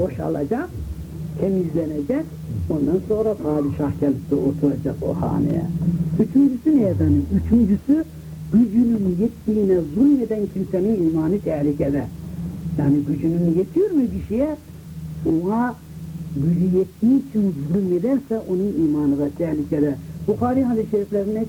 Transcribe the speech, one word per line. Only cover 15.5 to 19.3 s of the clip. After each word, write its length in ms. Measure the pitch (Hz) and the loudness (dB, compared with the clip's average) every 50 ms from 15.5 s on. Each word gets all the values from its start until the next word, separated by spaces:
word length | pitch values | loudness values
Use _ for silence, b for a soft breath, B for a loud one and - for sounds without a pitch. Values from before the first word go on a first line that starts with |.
| 214 226 247 247 226 - - - - - - - - - - - 165 | 0 0 0 -2 -4 -8 -14 -16 -14 -14 -12 -12 -10 -10 -10 -8 -4
gücü 420 | 143 139 165 170 170 180 185 180 185 | -2 0 2 2 2 2 2 2 2
yettiği 520 | 190 185 - - 214 226 262 277 - - | 0 0 -2 0 2 4 4 4 2 0
için 260 | - 214 202 196 170 139 139 147 170 | 0 0 0 0 0 -2 -2 -2 0
zulmederse 680 | 202 196 185 175 175 170 240 277 262 - - 220 220 - - | 0 2 2 0 0 2 2 0 0 0 -2 -4 -4 -2 -2
onun 380 | 185 180 196 208 - - 165 151 | -2 0 0 0 0 0 2 2
imanı 320 | 147 147 147 139 139 139 | 2 2 2 2 2 2
da 100 | 147 143 | 0 -2